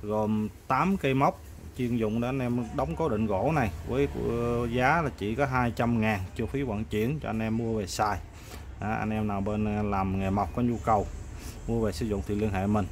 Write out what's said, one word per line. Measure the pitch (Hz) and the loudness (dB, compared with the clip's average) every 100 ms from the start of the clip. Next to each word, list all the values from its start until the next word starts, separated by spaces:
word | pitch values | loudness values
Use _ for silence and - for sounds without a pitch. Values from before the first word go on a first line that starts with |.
gồm | 104 107 107 107 107 - - | -2 0 2 2 0 -6 0
tám | 131 170 196 | 2 4 2
cây | 139 | 2
móc | 135 143 190 - - - - | 4 4 2 -12 -16 -14 -4
chuyên | 123 120 | -2 2
dụng | 110 113 | 0 0
để | 120 | 0
anh | 135 | -2
em | 123 120 113 143 | 0 -2 -2 -2
đóng | 139 165 | -2 0
cố | 160 | 0
định | 107 110 | 2 2
gỗ | 98 117 | 2 2
này | 160 113 - - | 2 0 -2 -4
với, | 120 143 131 117 | 0 0 0 -2
ờ, | 117 120 117 120 | 0 0 0 0
giá | 117 127 160 | 2 4 4
là | 151 87 | 2 -2
chỉ | 101 | -4
có | 113 139 | 0 2
hai | 127 120 | 2 0
trăm | 107 120 117 | 2 2 4
ngàn | 110 104 92 - | 2 2 -2 -4
chi | 113 | -4
phí | 135 | -2
vận | 139 104 | -2 -4
chuyển | 110 107 113 151 | -2 0 0 -2
cho | 107 | -4
anh | 110 | -2
em | 110 113 | 0 0
mua | 117 110 | 0 -2
về | 95 | -2
xài. | - 107 95 - - - - - - | 0 0 0 -6 -14 -14 -14 -12 -6
Đó, | 101 | -4
anh | 110 107 | -2 0
em | 107 107 | 0 0
nào | 101 | 0
bên, | 98 104 107 104 | -2 0 0 0
ờ, | |
làm | 104 101 95 95 | 0 0 0 0
nghề | 95 | 2
mọc | 98 95 - | 2 0 0
có | |
nhu | 123 117 | 0 0
cầu | - 110 92 - - - - - - | 2 2 2 -6 -10 -12 -12 -10 -2
mua | 117 | 0
về | 110 | 0
sử | 95 120 | 0 -2
dụng | 101 95 | -2 0
thì | |
liên | 104 107 | 0 0
hệ | 98 98 | 2 2
mình. | 104 92 | 2 0